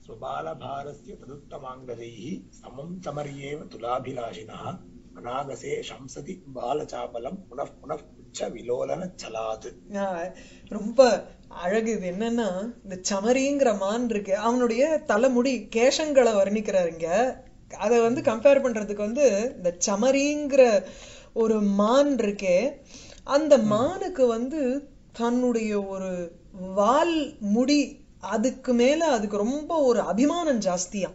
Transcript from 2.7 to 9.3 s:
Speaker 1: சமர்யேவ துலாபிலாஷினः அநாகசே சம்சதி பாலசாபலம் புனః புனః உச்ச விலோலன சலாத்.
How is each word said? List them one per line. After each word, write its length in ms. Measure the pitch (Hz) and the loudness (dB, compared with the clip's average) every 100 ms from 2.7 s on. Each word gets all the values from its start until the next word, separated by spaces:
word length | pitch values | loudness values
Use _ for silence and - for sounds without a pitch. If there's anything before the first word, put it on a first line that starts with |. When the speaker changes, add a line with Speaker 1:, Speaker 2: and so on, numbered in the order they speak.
| 127 165 185 | -16 -14 -12
Speaker 1:
சமர்யேவ 560 | 160 147 147 139 139 151 - | -10 -8 -10 -10 -12 -12 -12
துலாபிலாஷினः 1000 | 113 117 127 127 123 113 92 87 87 - - - - - | -10 -4 -4 -4 -8 -10 -12 -16 -12 -12 -12 -16 -20 -20
அநாகசே 680 | - 120 131 139 123 139 147 | -14 -8 -6 -8 -10 -8 -8
சம்சதி 540 | - 113 131 151 143 190 139 | -8 -14 -16 -14 -12 -14 -14
பாலசாபலம் 840 | 127 120 151 - 127 120 117 120 196 - | -8 -4 -4 -4 -10 -8 -8 -10 -12 -14
புனః 180 | 123 - - | -10 -10 -12
புனః 180 | 135 151 - - | -10 -10 -12 -20
உச்ச 320 | - - 190 | -18 -10 -10
விலோலன 600 | 113 117 127 135 151 185 - | -8 -6 -4 -4 -6 -8 -12
சலாத். 720 | - | -10